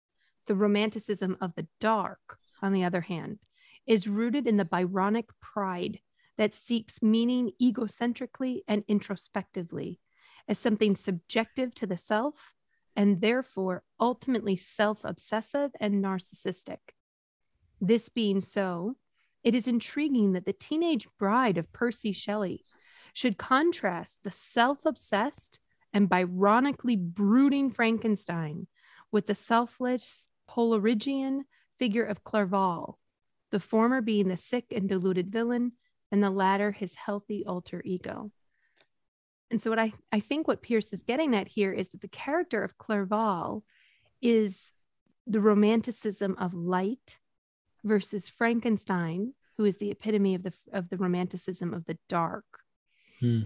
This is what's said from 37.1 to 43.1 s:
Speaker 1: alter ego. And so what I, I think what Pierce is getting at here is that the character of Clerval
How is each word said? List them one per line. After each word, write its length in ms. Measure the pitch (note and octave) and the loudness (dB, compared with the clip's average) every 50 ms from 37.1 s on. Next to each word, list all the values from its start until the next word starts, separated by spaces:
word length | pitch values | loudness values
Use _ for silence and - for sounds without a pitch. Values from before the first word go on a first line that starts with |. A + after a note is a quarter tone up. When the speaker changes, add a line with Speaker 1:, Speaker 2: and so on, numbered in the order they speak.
| G3+ G3+ G3+ - G#3+ G3+ - | -6 -6 -6 -6 -8 -6 -6
Speaker 1:
alter 340 | - F3+ F3+ F3+ - - F3 - | -6 -6 -8 -8 -10 -12 -10 -8
ego. 460 | - F#3 F3+ - - - - - G#3 - _ _ _ _ _ _ _ _ _ _ _ _ _ _ _ _ _ _ _ _ _ _ - | -6 -8 -8 -8 -10 -10 -10 -12 -14 -16 _ _ _ _ _ _ _ _ _ _ _ _ _ _ _ _ _ _ _ _ _ _ -6
And 120 | - A3 - | -6 -4 -2
so 80 | A3+ | -2
what 80 | A3+ A3+ | 0 0
I, 160 | A3+ A3+ G#3+ - _ - - | 0 -2 -4 -8 _ -4 -2
I 80 | G#3+ | -2
think 260 | G3+ - C#4 D4+ D#4+ | -2 -2 -4 -4 0
what 160 | - A#3 - - | 0 -2 -2 -2
Pierce 300 | - A#3+ A3 G3+ - - | 0 0 0 0 -2 -8
is 100 | F#3 - | -10 -6
getting 320 | - A#3 C4+ D#4+ D4 A#3+ | -4 -2 0 2 2 2
at 140 | G3+ F#3+ - | 0 0 -2
here 240 | - - G3+ F#3+ F3+ | -2 -2 0 0 0
is 160 | - F#3 - | -4 -6 -6
that 120 | - G3 - | -8 -16 -16
the 60 | G3 | -16
character 540 | - - - - C#4+ E4+ F4 - - G#3+ F3+ | -14 -12 -6 -2 -2 -2 -2 0 -2 -2 -2
of 140 | - - | -4 -8
Clerval 840 | - - - A3 G3+ G3 F#3 | -10 -6 -2 -2 -2 0 0